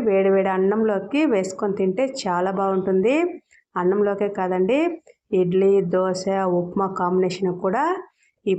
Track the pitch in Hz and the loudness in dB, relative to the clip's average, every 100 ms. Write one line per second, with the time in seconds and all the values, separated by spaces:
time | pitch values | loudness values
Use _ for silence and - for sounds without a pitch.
0 | 226 190 196 196 190 185 190 214 220 196 | 2 2 4 4 2 2 2 2 0 0
1 | 196 294 311 208 185 - 208 196 190 190 | -2 0 2 0 -2 -4 -4 0 0 0
2 | 262 269 202 175 185 190 196 190 190 190 | -2 -4 -2 -2 0 -2 0 0 0 0
3 | 202 294 349 - - _ _ 185 180 196 | 2 2 0 -6 -16 _ _ -4 0 2
4 | 202 196 202 202 185 180 190 269 330 330 | 0 0 -2 -2 -2 0 2 2 0 -4
5 | - - _ 190 180 185 196 196 175 185 | -14 -20 _ 0 2 2 4 4 2 0
6 | 185 180 - 196 190 180 175 196 190 190 | 0 -2 -2 -2 0 0 -2 -2 -4 -2
7 | 180 185 185 180 185 175 190 214 311 370 | 0 0 0 0 -4 -2 -2 -2 -2 -4
8 | - _ _ _ - | -8 _ _ _ -4